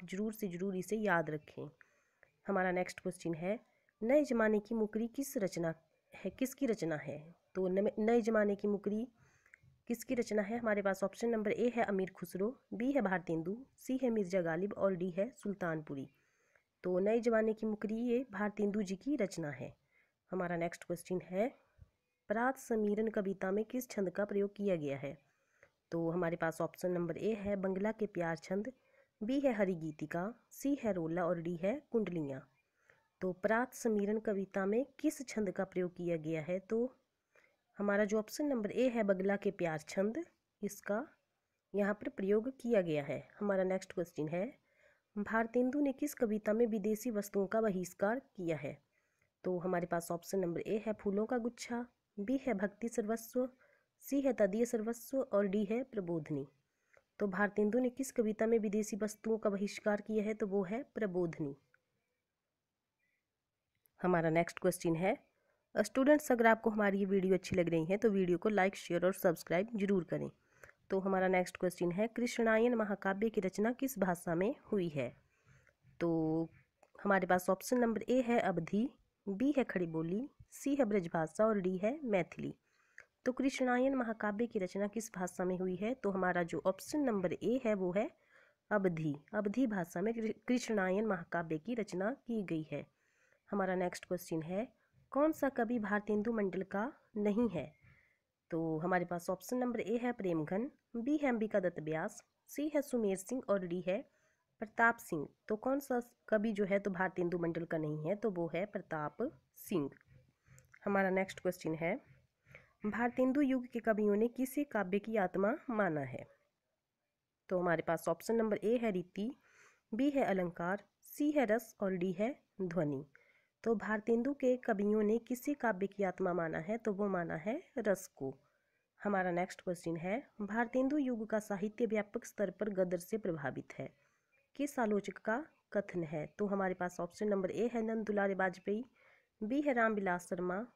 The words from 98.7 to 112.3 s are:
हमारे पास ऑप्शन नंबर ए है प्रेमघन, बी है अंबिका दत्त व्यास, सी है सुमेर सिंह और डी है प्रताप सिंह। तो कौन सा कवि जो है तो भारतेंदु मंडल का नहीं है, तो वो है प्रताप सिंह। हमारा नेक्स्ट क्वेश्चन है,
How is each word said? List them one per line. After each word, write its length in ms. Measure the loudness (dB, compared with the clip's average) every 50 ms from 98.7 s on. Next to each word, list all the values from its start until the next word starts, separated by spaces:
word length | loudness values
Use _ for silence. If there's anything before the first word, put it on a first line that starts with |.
| 0 0
हमारे 280 | 0 2 2 2 0
पास 240 | 0 -4 -4 -2 -4
ऑप्शन 280 | -4 -4 -4 -4 -2 0
नंबर 220 | 0 0 -2 -2
ए 180 | -2 -2 -2 0
है 140 | 0 -2
प्रेमघन, 600 | -2 -2 0 0 0 0 0 0 -2 -2 -2 -4 -6 _ _ _ -8
बी 220 | -6 -2 0 0 2
है 120 | 2 2
अंबिका 300 | 2 2 0 0 2 2
दत्त 200 | 2 0 0 -2
व्यास, 440 | -4 -4 -2 -2 -2 -4 -6 -10 -20 _ _ _ _ -12
सी 240 | -6 -4 -4 0 0
है 60 | 0
सुमेर 360 | -2 0 0 0 2 2 0 -2
सिंह 260 | -4 -6 -6 -4 -2 0
और 180 | 0 0 0 -2
डी 140 | -4 -4
है 200 | -2 -2 -2 -2 -4 _ _ _ _ _ _ _ _ _ _ -12
प्रताप 380 | -12 -6 0 4 4 4 4 2
सिंह। 300 | -4 -6 -4 -4 -4 -6 _ _ _ -6
तो 80 | -4
कौन 240 | -2 0 0 0 0
सा 220 | 0 -2 -2 -2 -2 -4 _ _ _ 0
कवि 260 | 2 2 2 2 0
जो 120 | 0 2
है 140 | 2 2 2
तो 120 | 2 2
भारतेंदु 460 | 0 0 0 0 0 0 0 0 0 0
मंडल 280 | 0 0 -2 -2 -2
का 120 | -2 -2 -2
नहीं 280 | 0 -2 -2 -2 -2
है, 100 | -2 -2
तो 160 | 0 0 -2
वो 200 | 0 0 -2 -2 -2
है 120 | -2 -4
प्रताप 760 | -2 -6 -8 -6 -6 -4 -4 -4 -4 -4 -4 -6 -6 -6 -8 _ _ _
सिंह। 340 | -16 -8 -2 0 0 0 -2 -4 -10 _ _ -20 -20 -20 _ _ _ _ -20 -20 -20 -20 _ -16 -8 -4
हमारा 240 | 0 2 2 2 4
नेक्स्ट 300 | 2 2 0 -2 -4 -4
क्वेश्चन 360 | -2 -2 -2 -2 -2 -4 -2
है, 300 | -2 0 -2 -2 -2 -6 -12 -20 _ _ _